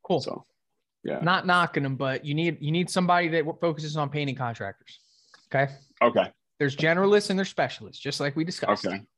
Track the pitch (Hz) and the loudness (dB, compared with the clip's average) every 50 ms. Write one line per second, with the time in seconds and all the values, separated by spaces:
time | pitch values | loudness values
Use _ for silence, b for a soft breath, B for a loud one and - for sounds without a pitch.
0 | - - 180 147 - - - - - _ _ _ _ _ _ _ _ _ _ _ | -4 -2 -2 0 0 -4 -8 -10 -14 _ _ _ _ _ _ _ _ _ _ _
1 | - - 71 - - 170 185 180 - 180 180 180 170 165 - 151 139 135 135 127 | -8 -6 -4 -2 0 0 0 2 2 2 4 4 2 2 0 -2 -2 -2 -2 -2
2 | 139 135 131 131 - 147 143 156 170 170 156 151 151 147 160 175 180 - - 190 | -2 -2 -2 -4 -4 -4 -2 0 0 -2 -2 -2 -4 -2 0 0 0 0 0 0
3 | 180 175 175 175 175 165 160 165 143 156 156 - 175 170 156 151 156 151 151 156 | 2 4 4 4 2 2 0 0 0 -2 -4 -2 -2 -2 -2 -2 -8 -6 -4 -4
4 | 147 135 139 147 147 139 127 139 127 117 113 - 107 98 95 - _ - - _ | -4 -2 -2 -4 -4 -4 -4 -4 -6 -6 -6 -6 -8 -10 -10 -14 _ -20 -20 _
5 | _ _ _ _ _ _ - _ _ _ - 135 143 139 - - - _ _ _ | _ _ _ _ _ _ -20 _ _ _ 2 2 2 2 -2 -12 -20 _ _ _
6 | 117 120 117 104 92 - - _ _ _ _ _ 147 139 135 - 156 160 170 180 | 2 4 6 4 2 2 -4 _ _ _ _ _ 0 0 0 2 2 2 4 4
7 | 196 196 208 208 202 - 190 190 190 - - - 147 127 - - 110 95 - - | 4 6 4 4 4 2 -2 -2 -2 -2 0 -2 -2 -2 -2 -10 -16 -18 -16 -10
8 | - 139 139 - 143 143 135 156 165 180 180 - - - 104 - - 92 90 98 | -8 -8 -4 -2 -4 -2 -2 -2 -4 -4 -4 -4 0 0 0 0 0 -6 -6 -6
9 | 110 _ _ | -10 _ _